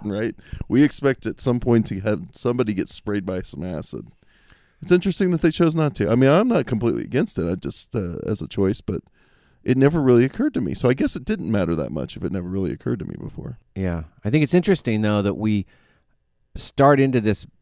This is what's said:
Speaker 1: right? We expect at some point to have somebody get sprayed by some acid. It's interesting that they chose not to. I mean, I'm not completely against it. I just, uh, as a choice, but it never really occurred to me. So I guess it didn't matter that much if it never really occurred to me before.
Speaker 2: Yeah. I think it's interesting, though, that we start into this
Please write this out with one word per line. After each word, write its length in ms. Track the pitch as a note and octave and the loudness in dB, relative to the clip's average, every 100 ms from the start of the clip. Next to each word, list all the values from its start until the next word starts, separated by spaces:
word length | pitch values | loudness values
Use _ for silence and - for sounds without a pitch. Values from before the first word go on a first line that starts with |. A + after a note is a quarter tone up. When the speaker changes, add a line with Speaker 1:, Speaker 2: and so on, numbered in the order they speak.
Speaker 1:
right? 320 | G#2 G2+ A2+ - - - - | -6 -4 -4 -8 -14 -12 0
We 160 | B2 | 4
expect 420 | D3 - C#3 C3 A2 | 4 2 -2 -2 -6
at 140 | - | -4
some 200 | C3 A#2+ | -2 0
point 280 | B2+ A#2 G#2+ | 2 2 2
to 120 | F#2+ | -4
have 260 | G#2+ G#2 F2+ | -4 -4 -6
somebody 420 | - B2+ B2 A2 F#2+ | -6 -4 -2 -2 -2
get 140 | - | -4
sprayed 360 | - G#2+ G#2 F#2 | -6 -4 -6 -4
by 160 | F#2 | -8
some 220 | - C#2 | -8 -10
acid. 460 | E2+ D#2+ - A#1 - _ _ _ _ _ _ _ | -8 -8 -8 -12 -14 _ _ _ _ _ _ _
It's 80 | - | 2
interesting 400 | F3+ G3 - F#3 | 2 2 0 0
that 100 | E3 | 2
they 80 | E3+ | 2
chose 240 | - E3 | 4 2
not 220 | D#3+ D3+ - | 2 -2 0
to. 160 | F#2+ | 0
I 20 | |
mean, 160 | A#2+ C3+ | 4 6
I'm 180 | D#3+ B3 | 6 4
not 200 | G#3 A#2 | 0 0
completely 340 | A2 A#2 A#1+ | -2 0 -2
against 380 | - B2+ G#3+ - | -2 -2 -2 -2
it. 100 | E2+ | -2
I 60 | F#2 | -4
just, 400 | - - - A#2 | -4 -6 -6 -6
uh, 220 | F2 E2 - | -6 -6 -6
as 120 | G#2+ | -6
a 40 | D#2+ | -6
choice, 340 | - F#2+ A2 | 0 0 0
but 200 | - F2+ _ _ _ _ _ _ | -4 -6 _ _ _ _ _ _
it 140 | - C3 | 0 4
never 200 | C#3 E3 | 4 4
really 260 | C3 A#2+ C3 | 6 6 4
occurred 280 | - C#4+ | 0 -2
to 80 | G#3+ | -2
me. 140 | F#2 - | -4 -2
So 120 | B2 | 0
I 60 | |
guess 220 | C3+ D4+ - | 0 0 -2
it 100 | C#3 | -6
didn't 240 | F#3 F2 | -6 -2
matter 220 | G#2 E2+ D#2+ | 0 0 -2
that 160 | C2 | -4
much 240 | D2 C2 - | -6 -8 -8
if 80 | |
it 80 | E2+ | -6
never 160 | F#2 F2 | -6 -6
really 220 | F#2+ F#2+ | -4 -4
occurred 280 | - - A#2+ | -4 -6 -6
to 60 | - | -8
me 100 | - | -10
before. 380 | - - - B2 _ | -12 -12 -14 -14 _
Speaker 2:
Yeah. 300 | - F#2+ E2+ D#2 _ | -6 -4 -4 -8 _
I 60 | G#2 | 0
think 140 | D3 | 0
it's 100 | D3 | 4
interesting, 480 | F3+ F#3+ F3 - A2 | 2 2 0 0 0
though, 220 | G#2+ G#2 | 2 2
that 100 | G2+ | 0
we 320 | C#2 G#2+ G#2 F2+ _ _ _ _ _ _ _ _ - | 0 0 0 -4 _ _ _ _ _ _ _ _ -12
start 440 | - - C#3+ C#3 | -8 4 6 6
into 200 | C3+ B2 | 4 2
this 280 | G#2+ G2+ - _ | 0 -2 -4 _